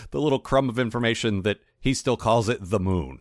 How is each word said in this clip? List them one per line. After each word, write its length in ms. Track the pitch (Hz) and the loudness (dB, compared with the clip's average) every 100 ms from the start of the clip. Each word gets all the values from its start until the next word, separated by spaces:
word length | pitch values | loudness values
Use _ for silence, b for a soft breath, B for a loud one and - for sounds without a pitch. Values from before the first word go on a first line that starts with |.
| 120 | -8
the 100 | 139 | -2
little 180 | 147 135 | 0 0
crumb 300 | - 135 135 | 0 0 2
of 80 | 113 | 0
information 640 | 120 120 120 113 117 98 | -2 0 0 0 0 0
that 160 | 98 101 _ _ | -2 -4 _ _
he 140 | 135 131 | -2 0
still 220 | - 117 | -2 0
calls 320 | 113 117 107 | 2 2 2
it 100 | 120 | -2
the 180 | 95 107 | -2 0
moon. 400 | 92 90 69 65 | 2 0 -2 -10